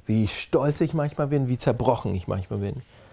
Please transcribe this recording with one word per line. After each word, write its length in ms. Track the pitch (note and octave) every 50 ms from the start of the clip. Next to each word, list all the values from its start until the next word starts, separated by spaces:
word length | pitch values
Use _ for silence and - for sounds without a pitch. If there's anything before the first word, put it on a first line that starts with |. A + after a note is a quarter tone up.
| -
wie 220 | - A2 A2 A2 G#2
stolz 520 | - - - - - C#3+ C3+ D3 D3 -
ich 140 | F3 D3+ -
manchmal 340 | D#3+ D3 D3 - - D3 C#3
bin, 200 | D3 C#3+ C3+ B2
wie 100 | B2+ B2
zerbrochen 560 | - C#3+ B2 B2 A#2+ B2 A#2+ G#2 - G2+ F#2+
ich 140 | F#2 - -
manchmal 320 | G2 G2 F#2+ - G#2+ G2+
bin. 220 | G2+ G2+ G2 C3 - - - - - -